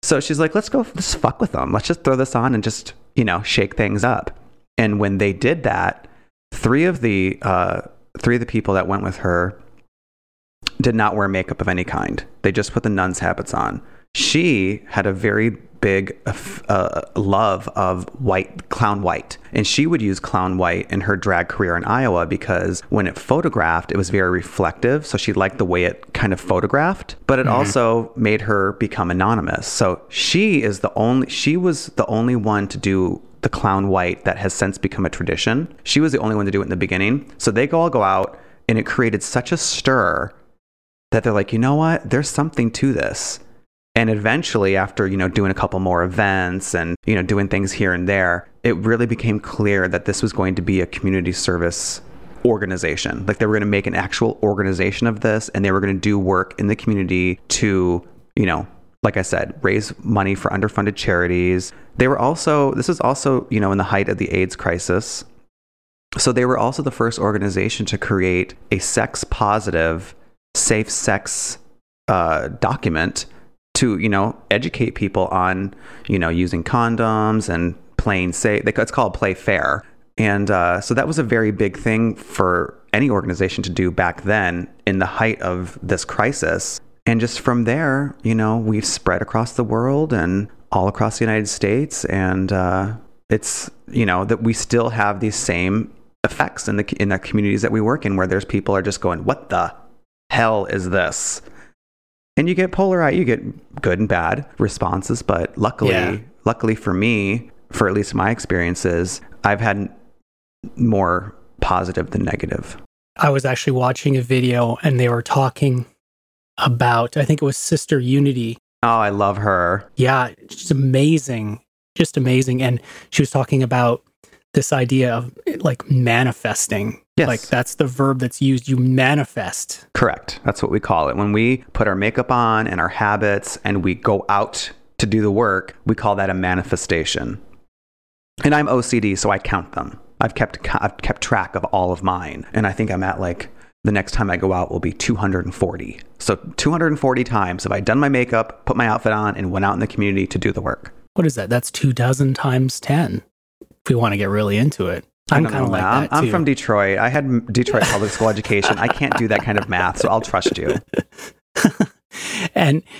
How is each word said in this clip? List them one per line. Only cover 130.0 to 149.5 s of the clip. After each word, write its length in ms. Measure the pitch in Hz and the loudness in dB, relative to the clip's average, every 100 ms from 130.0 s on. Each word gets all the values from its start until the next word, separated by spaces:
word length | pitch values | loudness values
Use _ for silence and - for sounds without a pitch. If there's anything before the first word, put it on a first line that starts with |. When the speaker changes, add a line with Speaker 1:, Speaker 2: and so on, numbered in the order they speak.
| 110 - - - - | 0 0 -10 -6 -4
Speaker 1:
That's 160 | 101 | -2
what 100 | - | 0
we 80 | 107 | -2
call 300 | - 85 73 | 0 0 0
it. 80 | 65 | 0
When 140 | 104 | 0
we 260 | 104 117 127 - | 2 2 0 -2
put 140 | - 107 | -2 0
our 80 | 95 | 2
makeup 360 | 104 117 123 | 0 0 2
on 360 | 123 113 110 110 | 2 4 2 0
and 120 | 92 | 0
our 80 | 82 | -2
habits 720 | - 107 104 104 101 - - | 0 0 2 0 0 -4 -6
and 200 | - 101 | -2 0
we 120 | 92 90 | 0 0
go 300 | - 101 - | 0 0 2
out 420 | 101 107 - - - - - | 0 0 -6 -10 -12 -14 -4
to 60 | 110 | 0
do 160 | 110 | 2
the 100 | 104 | 2
work, 440 | 101 117 95 - - - | 2 2 0 -2 -8 -4
we 100 | 110 | 0
call 200 | 107 101 | 0 0
that 140 | 98 | 0
a 40 | 92 | 0
manifestation. 1080 | 92 92 92 90 - 85 78 - 62 - - - _ _ _ _ _ _ _ - | 0 0 0 -4 -2 -2 0 -4 -6 -10 -14 -20 _ _ _ _ _ _ _ -2
And 100 | 143 | 2
I'm 140 | 151 147 | 2 2
O 140 | 127 | 0
C 180 | 117 120 | 2 0
D, 160 | 104 95 | 0 0
so 160 | 104 | 0
I 80 | 98 | 0
count 340 | - 98 82 | 0 -4 -4
them. 260 | - - - - - | -8 -10 -12 -12 -2
I've 120 | 113 | -2
kept 300 | - 117 - | 0 -4 -4
ca-, 160 | - - | -4 -2
I've 160 | 104 - | -2 -4
kept 240 | - - | -4 -4
track 340 | - 110 92 92 | -2 -2 -2 -4
of 80 | 90 | -2
all 260 | 98 90 | 0 0
of 120 | 87 | 0
mine. 420 | 95 90 80 - - | -2 -2 -4 -12 -6
And 120 | 107 104 | -2 -2
I 60 | |
think 180 | 95 107 | 0 -2
I'm 120 | 92 | -2
at, 160 | 95 - | -2 -2
like, 300 | 92 87 - - - _ | -4 -6 -10 -16 -20 _
the 80 | 107 | 0
next 220 | 101 95 | 0 0
time 160 | - 104 | -2 0
I 80 | 90 | 0
go 160 | 95 | 0
out 180 | 92 90 | 0 -2
will 80 | - | -4
be 120 | 85 | -4
two 240 | - - 113 | -4 -2 -2
hundred 300 | 98 92 85 | 0 -2 -4
and 100 | - | -2
forty. 460 | 92 87 53 - - - | -2 -2 -10 -14 -18 -8
So 160 | - 101 - - | -2 -2 -2 -2
two 140 | 147 | 0
hundred 160 | 165 165 | 2 2
and 120 | 147 | 2
forty 240 | 135 127 | 2 2
times 400 | 120 117 92 95 | 0 0 0 -2
have 80 | - | -4
I 80 | 101 | -2
done 200 | 101 120 | 2 2
my 100 | 143 | 4
makeup, 560 | 135 123 113 110 - - | 2 2 2 0 -4 -2
put 100 | 123 | 0
my 100 | 117 | 2
outfit 260 | 110 113 | 2 0
on, 240 | 107 107 - | 0 0 -2
and 140 | 95 | -2